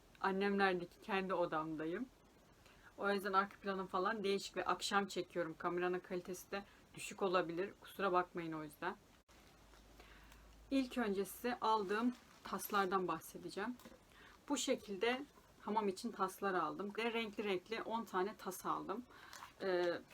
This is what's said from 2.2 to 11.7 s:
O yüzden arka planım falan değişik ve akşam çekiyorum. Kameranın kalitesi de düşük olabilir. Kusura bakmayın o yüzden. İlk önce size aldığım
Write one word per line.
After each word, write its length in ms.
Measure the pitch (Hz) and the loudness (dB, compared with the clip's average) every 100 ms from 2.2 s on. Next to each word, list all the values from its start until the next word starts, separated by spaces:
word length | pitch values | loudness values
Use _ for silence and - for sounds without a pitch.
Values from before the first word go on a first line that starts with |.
| - - - - - - - - | -20 -20 -20 -20 -20 -20 -16 -2
O 120 | 202 | 2
yüzden 240 | 202 202 | 2 4
arka 260 | 190 202 - | 4 4 0
planım 280 | 202 190 185 | -4 -2 0
falan 360 | 185 196 220 | 0 2 2
değişik 340 | 196 196 - 185 | 2 2 0 -2
ve 80 | - | 0
akşam 400 | 180 - 202 196 | 0 2 2 2
çekiyorum. 480 | 180 175 175 165 160 | -2 -4 -2 -4 -2
Kameranın 420 | 175 175 180 180 | -2 0 2 0
kalitesi 520 | - 180 175 180 - | -2 -6 -6 -10 -8
de 120 | 202 202 - - - | -8 -8 -18 -20 -12
düşük 260 | - 208 | -10 -2
olabilir. 520 | 196 180 165 170 202 - | 2 2 2 -2 -4 -8
Kusura 300 | - - 196 | -14 -2 2
bakmayın 420 | 180 175 180 165 | 2 2 -2 -6
o 100 | 156 | -6
yüzden. 320 | 151 - - - - - _ - - - - - - - - - - - - - - | -8 -6 -6 -6 -12 -20 _ -20 -20 -20 -20 -20 -20 -20 -20 -20 -20 -20 -20 -18 0
İlk 260 | 277 254 254 | 0 2 0
önce 280 | 214 190 190 | 0 0 -2
size 340 | - 240 240 | -2 -4 0
aldığım 540 | 220 | 4